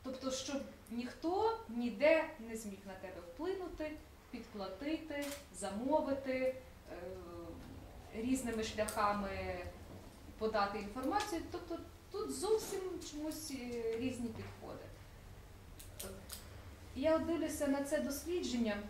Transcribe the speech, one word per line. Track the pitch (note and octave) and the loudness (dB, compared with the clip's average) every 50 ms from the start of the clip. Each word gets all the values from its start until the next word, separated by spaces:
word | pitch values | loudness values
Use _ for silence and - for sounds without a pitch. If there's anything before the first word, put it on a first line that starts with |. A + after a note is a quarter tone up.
| - | -6
Тобто, | C4 C4 - C4+ C4 | -6 -6 -2 -2 -2
щоб | B3+ - - - C#4 C4+ A3 G3+ - - - - | 0 0 -2 0 -2 -2 -2 -4 -10 -14 -10 -6
ніхто | A3+ A#3+ A#3+ B3 - - - D#4+ F4+ G4 A4 A4 A4+ A4 - - | -4 -2 -2 -2 -6 -2 0 2 4 6 6 6 4 2 -4 -4
ніде | A3+ A#3+ A#3+ A#3+ G3+ G3 C4+ D4+ D#4+ D#4+ D4+ - - - | -2 0 0 0 2 8 10 10 10 10 8 2 -2 -8
не | A3+ A3+ A3+ A3 | -8 -6 -6 -4
зміг | - G#3 G3 - - | -4 -6 -8 -8 -10
на | F#3+ F#3 | -10 -10
тебе | - - F#3+ - E3+ | -8 -8 -8 -8 -8
вплинути, | E3+ - - - D4+ F#4 G4 F#4+ F4+ D#4+ - - D#4 D#4 D4+ D4+ - - - - - - | -10 -10 -6 -2 0 0 0 0 -2 -6 -4 -4 -4 -4 -4 -6 -12 -14 -18 -18 -16 -10
підплатити, | - A3+ A3+ - - G#3+ G3 F#3 F#3 - C4+ C#4+ D#4+ D#4+ - - D4 C#4+ C#4+ C#4 - - - - - - | -10 -10 -8 -8 -6 -6 -4 -4 -4 -4 0 0 0 0 0 -2 -2 -2 -2 -2 -4 -6 -8 -12 -8 -4
замовити, | G3+ G3 G3 G#3 B3 C4+ D4+ D#4 D4 C4+ C4+ C4+ - C4 C4 | -4 -2 -2 0 2 6 6 6 6 6 2 2 2 2 2
е, | C4 C4 B3+ B3+ - - - - - - - D#3+ E3+ F3 F3+ F#3 F#3 F3+ E3+ F3 E3+ E3+ E3 E3 - - - - - - - - - - - - | 4 4 2 2 0 -8 -12 -16 -16 -12 -12 -10 -8 -6 -6 -6 -8 -8 -8 -8 -8 -8 -8 -8 -8 -10 -10 -10 -12 -12 -12 -12 -12 -14 -8 -4
різними | G#3+ A#3 B3+ C4 B3+ - A#3+ A3 A3 A3 | 0 4 4 4 4 4 2 0 0 0
шляхами | A3 - G#3 G#3+ G#3+ - - G#3 G#3 G#3 G3+ G3 G3 F#3+ F#3+ F#3+ F#3+ F#3 F3+ F3 F3 - - - - - - - - - - - - - - | 0 2 2 2 2 4 4 4 4 4 4 2 0 -2 -2 -2 -2 -2 -2 -4 -6 -8 -10 -12 -12 -12 -12 -12 -14 -16 -16 -16 -14 -6 0
подати | A3 A3 G#3+ G#3+ G3+ G3 G3+ G#3+ | 0 4 6 6 4 4 2 -2
інформацію. | G3+ G3+ - B3+ B3+ C#4+ G4 G#4 G#4 - F4+ D#4+ - - | -2 -2 -4 0 0 2 4 4 2 2 0 -2 -2 -4
Тобто | - F4 E4+ - E4+ D#4+ - - - - - - | -6 -6 -4 -4 -6 -6 -6 -10 -14 -16 -16 -8
тут | - G4+ A4 C4+ | -4 -4 -2 -2
зовсім | B3+ B3+ D#4 G#4 A4 G#4+ - - - F#4+ F#4 F#4 E4+ D#4 - - | -2 0 4 4 4 4 4 0 -2 -2 -2 -2 -4 -4 -6 -6
чомусь, | D4+ D4 D4+ D#4 D4 - - - | -6 -4 -2 -2 -4 -4 -6 -6
е, | C4+ B3+ A#3+ A#3+ A#3+ A#3 A3+ A3+ A3+ A3+ | -4 -4 -4 -2 -2 0 0 0 0 2
різні | B3+ C4 A#3 A3+ A#3+ A3 | 0 0 0 -2 -4 -4
підходи. | - - G3 - - - - - - - - - - - - - - - - - - - - - - - - - - - - - - - - - - - - - - - - - - - - - - - - - - | -4 -4 -8 -8 -8 -10 -10 -10 -10 -10 -10 -12 -12 -14 -14 -14 -14 -14 -14 -14 -14 -14 -14 -14 -14 -14 -14 -14 -14 -14 -12 -14 -10 -8 -8 -8 -8 -10 -10 -10 -12 -10 -10 -12 -12 -12 -12 -12 -14 -14 -14 -10 -6
Я | B3+ C4+ D#4 D#4+ | 2 6 6 6
от | D#4+ D#4+ | 6 6
дивлюся | E4 E4+ D#4 D#4 D#4 D4 - D4 C4+ | 4 2 2 2 0 2 2 4 4
на | C4+ C#4 C#4 | 4 4 4
це | - D#4 C#4+ | 4 4 4
дослідження. | - C#4 C#4 - - E4 F4 F4+ C#4 A#3+ B3 A#3 A3+ G#3+ G3+ G#3 G#3+ | 4 2 0 -2 -2 0 0 2 2 2 2 4 4 4 2 0 -2